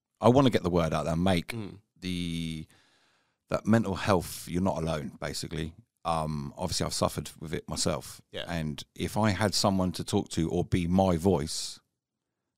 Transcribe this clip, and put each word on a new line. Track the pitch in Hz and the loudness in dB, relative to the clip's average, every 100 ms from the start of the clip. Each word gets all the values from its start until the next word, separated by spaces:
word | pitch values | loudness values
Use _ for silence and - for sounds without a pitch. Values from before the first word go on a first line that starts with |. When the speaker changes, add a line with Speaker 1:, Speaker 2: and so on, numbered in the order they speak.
| _ _ | _ _
Speaker 1:
I | 110 | 6
wanna | 131 135 | 8 6
get | - | 4
the | 87 | 2
word | 87 80 | 2 2
out | 78 76 | 0 0
there, | 82 | 0
make | 95 87 - | 2 2 -2
Speaker 2:
Mm. | 117 95 92 _ _ | -8 -10 -14 _ _
Speaker 1:
the, | 92 90 87 82 82 80 80 _ _ _ _ _ _ _ _ | -8 -6 -4 -4 -6 -8 -12 _ _ _ _ _ _ _ _
that | 87 98 | -2 4
mental | 113 98 90 | 4 2 -2
health, | 110 92 - - - | 2 2 0 -10 -6
you're | 85 | -2
not | 95 76 | -2 -2
alone, | 80 78 71 - | -2 -4 -6 -8
basically. | 73 - 78 80 82 - _ _ | -8 -8 -8 -6 -8 -10 _ _
Um, | 82 82 78 76 71 - | -2 -2 -2 -4 -8 -6
obviously, | 95 - 78 | -4 -2 -2
I've | |
suffered | - 95 76 73 - | 0 -2 -2 -10 -12
with | 80 | -8
it | 78 - | -8 -6
myself. | 78 85 69 - - _ | -2 -2 -2 -6 -18 _
Speaker 2:
Yeah. | 92 - | -10 -6
Speaker 1:
And | 85 76 71 - | -4 -4 -8 -12
if | - 90 104 | -6 -4 2
I | 107 | 2
had | 92 104 - | 2 2 2
someone | 104 95 92 | 2 2 0
to | - | -2
talk | - 101 - | 0 0 0
to | - 80 | -2 0
or | 87 | 0
be | 85 95 85 | 0 0 2
my | 92 95 85 | 4 4 4
voice | 95 82 78 - - - _ _ _ _ _ _ _ | 4 2 0 -6 -8 -12 _ _ _ _ _ _ _